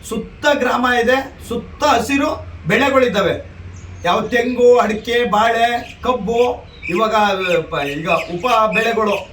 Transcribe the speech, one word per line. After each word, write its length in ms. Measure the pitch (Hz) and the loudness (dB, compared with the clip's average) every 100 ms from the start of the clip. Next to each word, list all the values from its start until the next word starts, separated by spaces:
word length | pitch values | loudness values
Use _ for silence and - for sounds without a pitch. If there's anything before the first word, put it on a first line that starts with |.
| - | -8
ಸುತ್ತ 380 | 233 - - 302 | -8 -8 -2 0
ಗ್ರಾಮ 320 | 285 240 247 247 247 | 2 0 0 2 2
ಇದೆ, 160 | 226 262 269 - - | 2 0 0 -12 -8
ಸುತ್ತ 360 | 233 - - | -8 -8 -2
ಹಸಿರು 460 | 294 240 226 277 302 311 - - 151 | 2 2 2 0 0 -4 -10 -12 -2
ಬೆಳೆಗಳಿದ್ದಾವೆ. 880 | 220 277 262 247 196 180 - - - - - - - | 2 4 4 2 2 0 -2 -8 -18 -18 -18 -18 -6
ಯಾವ 160 | 170 220 | -2 0
ತೆಂಗು, 560 | 208 240 240 247 247 247 | 0 0 0 4 6 6
ಅಡಿಕೆ, 480 | 208 214 - 240 233 | 4 0 -2 -2 0
ಬಾಳೆ, 380 | 208 226 226 233 240 240 - | 2 2 2 0 0 -6 -8
ಕಬ್ಬು, 360 | 233 254 190 233 247 - - - - | -4 -2 -2 0 0 0 -10 -16 -6
ಇವಾಗ 260 | 190 220 220 208 196 190 170 156 | 0 2 2 2 0 0 0 0
ಪ-, 160 | 151 143 | -4 -4
ಈಗ 240 | 147 170 165 - | -4 -2 -2 -2
ಉಪ 120 | 175 247 226 214 | -4 0 2 2
ಬೆಳೆಗಳು 400 | 185 226 220 214 196 - | 2 0 0 0 -2 -4